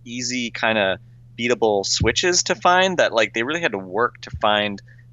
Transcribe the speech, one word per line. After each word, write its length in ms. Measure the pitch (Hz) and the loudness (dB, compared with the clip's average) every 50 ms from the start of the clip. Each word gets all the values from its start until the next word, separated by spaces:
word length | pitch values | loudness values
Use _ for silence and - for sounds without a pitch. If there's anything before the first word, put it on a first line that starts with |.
| - | -16
easy 440 | 120 117 123 123 120 123 127 120 117 | -12 -10 -8 -6 -4 -4 -4 -4 -4
kinda 500 | 117 - - 113 110 110 98 95 92 - - - - - - - - | -4 -2 0 2 2 2 2 0 0 -4 -8 -20 -20 -20 -20 -18 -10
beatable 480 | - 117 120 123 107 117 110 104 101 98 | -4 -2 0 0 2 2 2 2 2 0
switches 580 | - - - - 110 120 - - 180 180 175 - | -2 -2 0 0 0 0 2 0 0 0 0 0
to 120 | - 180 | -2 -2
find 420 | - - 180 180 180 185 190 180 | 2 2 4 4 4 4 2 2
that, 160 | 147 117 95 104 | 2 0 2 2
like, 200 | 113 110 101 - | 0 0 0 0
they 100 | 113 117 | -4 -4
really 180 | 131 160 170 | -2 -4 -2
had 120 | 170 147 107 | -4 -4 -4
to 40 | |
work 420 | 98 95 92 90 107 120 120 - - | -4 -8 -6 -4 -2 -2 -2 -4 -8
to 100 | - - - - | -16 -12 -8 -2
find, 400 | - 107 104 104 104 104 98 98 - - - - - - | 0 2 2 2 0 -2 -4 -8 -14 -20 -20 -20 -20 -20